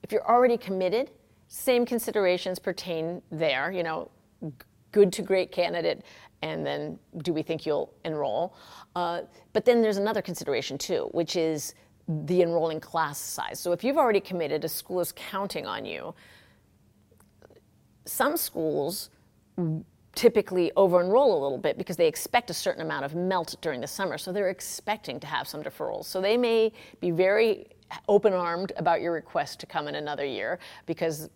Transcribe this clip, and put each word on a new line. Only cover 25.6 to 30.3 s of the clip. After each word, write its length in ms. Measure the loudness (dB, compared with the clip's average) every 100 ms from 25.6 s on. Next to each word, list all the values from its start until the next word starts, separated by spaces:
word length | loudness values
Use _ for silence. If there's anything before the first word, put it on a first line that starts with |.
deferrals. 440 | -10 -8 -6 -6 -6
So 140 | -2
they 160 | 2 2
may 360 | 4 4 2 -2 -20 -6
be 120 | -2
very 560 | 4 4 6 4 2 -6 -20 _ -8 4
open-armed 640 | 4 6 2 0 -2 -4 0
about 240 | 2 2
your 120 | 0
request 480 | -4 -2 -4 -4 -8
to 60 | -8
come 200 | -6 -4
in 80 |
another 300 | -6 -6 -4
year 340 | -4